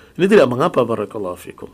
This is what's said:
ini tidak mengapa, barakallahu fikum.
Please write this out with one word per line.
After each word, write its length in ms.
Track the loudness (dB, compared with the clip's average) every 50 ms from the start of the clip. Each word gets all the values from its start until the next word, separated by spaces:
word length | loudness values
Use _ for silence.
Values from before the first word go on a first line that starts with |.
| -20 _ _ -4
ini 80 | 0
tidak 240 | 4 4 4 4 4
mengapa, 320 | 2 0 -2 0 0 0
barakallahu 560 | 0 0 -2 -4 -6 -8 -8 -8 -8 -8 -10 -10
fikum. 320 | -14 -18 -18 -18 -18 -20